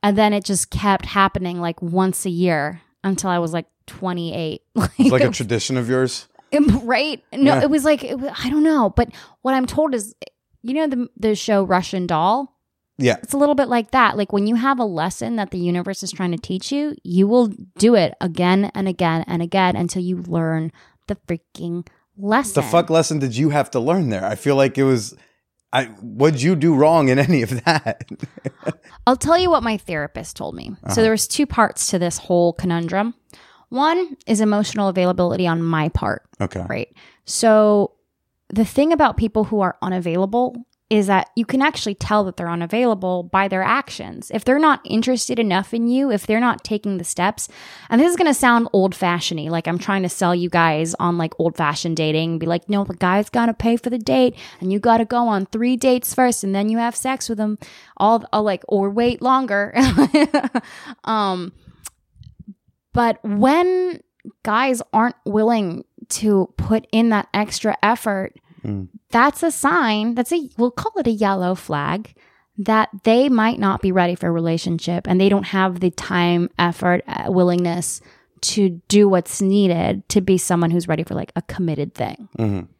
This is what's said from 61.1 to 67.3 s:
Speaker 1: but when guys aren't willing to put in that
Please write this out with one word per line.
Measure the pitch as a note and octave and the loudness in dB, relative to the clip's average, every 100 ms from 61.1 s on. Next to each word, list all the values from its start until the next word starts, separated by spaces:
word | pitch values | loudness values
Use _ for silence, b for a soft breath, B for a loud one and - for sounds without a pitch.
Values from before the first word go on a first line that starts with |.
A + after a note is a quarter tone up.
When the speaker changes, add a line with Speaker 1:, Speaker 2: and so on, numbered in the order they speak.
| A3 G3+ F#3 F3+ - B B B _ _ _ - _ - - _ _ _ | -2 -2 -4 -8 -14 B B B _ _ _ -20 _ -20 -20 _ _ _
Speaker 1:
but | B3 A#3 A3 | 0 0 0
when | A3 G3+ B3+ D#4 F4+ F#4 F4+ E4+ _ _ - _ | -4 2 4 4 2 2 -2 -6 _ _ -20 _
guys | - A3 C4 B3 - | -2 0 0 -2 0
aren't | G#3+ A#3+ - - | 0 0 -2 -2
willing | G#3 A3 A#3 F#3+ E3 - _ - | 2 2 2 0 -6 -12 _ -12
to | - G#3+ G3 F3+ - | -2 2 2 2 -4
put | - A3 - | -2 -2 0
in | A3 A#3 | 0 2
that | G#3 - | 2 -2